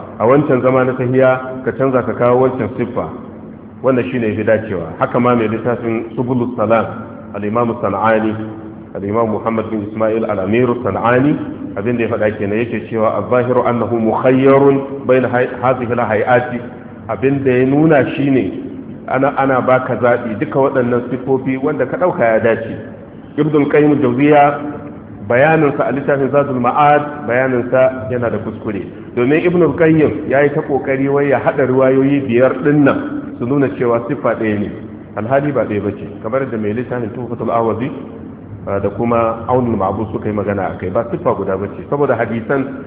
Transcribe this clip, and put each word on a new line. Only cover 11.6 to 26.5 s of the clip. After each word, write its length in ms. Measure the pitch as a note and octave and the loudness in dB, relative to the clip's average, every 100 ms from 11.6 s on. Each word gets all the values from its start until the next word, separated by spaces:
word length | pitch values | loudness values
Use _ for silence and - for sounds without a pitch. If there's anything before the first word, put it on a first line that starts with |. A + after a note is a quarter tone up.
| - - | -10 -6
abin 200 | G#2 A#2+ | -2 -2
da 60 | |
ya 60 | A2+ | 0
faɗa 280 | G#2+ G#2 G#2 | 0 -2 -2
kenan 200 | G2+ G#2 | -2 -2
yake 300 | A#2 A#2 - | -2 -4 -6
cewa 280 | A2+ G#2+ - | -2 0 0
az-zahiru 420 | F#2+ B2 A#2+ B2 A#2+ | 0 0 2 2 0
annahu 320 | A#2+ G#2+ A#2 | 0 0 0
mukhayyarun 1040 | A2 G#2+ B2+ C3 C3+ C3+ C#3 C3+ C3+ - A#2+ | 0 2 4 4 6 6 6 4 0 -6 2
bayna 220 | B2+ A#2+ | 2 2
hay-, 200 | A#2+ B2 B2 | 0 0 0
hadhihi 300 | B2 C3 A#2+ | 0 0 -2
al-hay'ati. 680 | A#2+ A2 G#2+ B2+ B2 A#2+ A#2+ - - - - - | -2 0 0 4 2 2 -6 -10 -14 -16 -14 -8
Abin 360 | G#2 C3 C#3 | -2 0 2
da 80 | C3+ | 2
ya 140 | B2+ C3 | 2 4
nuna 400 | C#3+ D#3+ D3 - - | 4 4 4 2 0
shine 480 | C#3 C3 G2+ - - - - - - | 2 2 0 -4 -10 -12 -14 -14 -4
ana, 280 | C3 C3+ C3+ | 0 0 0
ana 240 | C3+ C3 | 2 2
baka 340 | A#2 B2+ - A#2 | 4 2 2 0
zaɓi 400 | A#2+ A#2+ A#2 G#2 | 2 2 -2 -6
duka 200 | - C#3 | -2 0
waɗannan 500 | C3 C3 A#2+ B2 A#2+ | 2 2 0 0 -2
siffofi 460 | B2 - C3 C3 C3 | -6 -2 -2 0 -2
wanda 280 | D3 C3 B2 | -2 -2 -2
ka 120 | C3+ | 0
ɗauka 260 | F3+ - | -2 2
ya 160 | A#2 A2 | 2 4
dace. 360 | A2+ A2 - - - - - - - - | 2 0 -2 -10 -12 -16 -18 -18 -8 -2
Ibn 180 | D3+ D3 | 2 2
al-Qayyim 360 | C#3+ D3+ D3 C#3 | 4 4 4 4
al-Jawziyya 480 | B2+ A#2+ D3 D3 C#3+ C#3+ - - - - - - G2+ | 2 2 4 6 4 2 -6 -10 -12 -16 -16 -12 0
bayaninsa 580 | A#2+ D3+ D#3+ D3 - A2 | 2 4 4 2 0 -2
a 40 | |
littafin 360 | C3+ C3+ C#3 C3 | -2 0 0 2
Zadul 300 | C#3+ C#3 | 0 0